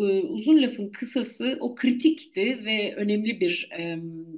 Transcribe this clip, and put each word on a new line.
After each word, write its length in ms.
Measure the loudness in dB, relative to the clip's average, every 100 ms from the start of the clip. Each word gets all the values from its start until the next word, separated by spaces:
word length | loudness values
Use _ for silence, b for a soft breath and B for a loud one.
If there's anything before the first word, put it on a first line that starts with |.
| 2 2
uzun 420 | 0 0 6 6
lafın 280 | 6 0 -8
kısası 680 | -8 -4 -2 -2 -2 -2 -2
o 140 | -6
kritikti 920 | 0 0 4 4 2 -4 -2 -2 -2
ve 300 | -2 -2 -2
önemli 460 | -2 0 0 0 0
bir, 280 | 0 -2 -6
em, 300 | -8 -6 -6 -8 -12 -14